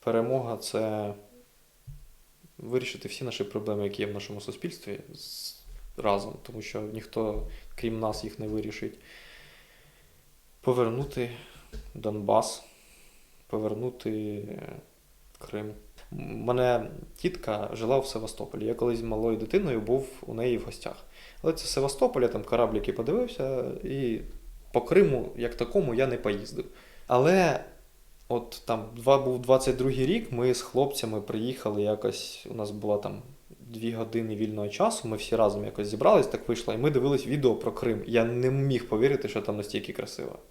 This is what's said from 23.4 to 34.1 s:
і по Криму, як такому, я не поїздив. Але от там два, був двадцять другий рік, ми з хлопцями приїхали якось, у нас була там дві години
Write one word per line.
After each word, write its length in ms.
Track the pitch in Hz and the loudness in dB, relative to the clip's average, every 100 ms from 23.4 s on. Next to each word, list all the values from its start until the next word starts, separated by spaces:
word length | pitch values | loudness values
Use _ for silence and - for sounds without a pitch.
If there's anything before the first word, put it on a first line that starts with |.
| 135 131 131 127 | -2 -2 -4 -6
і 360 | - 139 127 113 - - - - - | -6 -2 0 -2 -6 -12 -14 -18 0
по 80 | 117 | 0
Криму, 480 | - 170 185 131 107 - | 6 6 8 4 -2 -4
як 180 | 117 - | -6 -2
такому, 380 | 120 202 160 | 0 2 2
я 140 | 113 131 | 2 2
не 100 | 117 | 2
поїздив. 480 | 107 101 - 147 - - - - - | 0 -2 -4 -10 -10 -12 -20 -20 2
Але 560 | 123 143 190 175 135 - - - _ - - - | 6 8 8 6 2 -4 -18 -20 _ -20 -20 -2
от 340 | 120 - - - | -2 -2 -14 -2
там 240 | 117 107 117 | -2 -2 -2
два, 220 | 117 139 | 6 6
був 240 | 131 127 | 6 -2
двадцять 340 | 123 131 131 120 | 6 6 6 2
другий 300 | 127 131 131 | 2 2 2
рік, 260 | 220 226 | 2 0
ми 220 | 120 127 | 0 2
з 80 | 123 | 2
хлопцями 600 | - 123 139 139 113 107 | 0 2 2 0 -2 -4
приїхали 600 | 101 110 117 127 110 104 | -4 -2 -2 -2 -2 0
якось, 680 | 104 104 107 - - - - | 0 2 0 -2 -8 -12 -12
у 40 | |
нас 180 | 110 104 | -6 -6
була 260 | 104 107 104 | -4 0 0
там 240 | 104 101 - - - - | 0 -8 -12 -20 -20 -20
дві 320 | - 113 117 | -14 -6 -4
години 440 | 113 110 | -4 -2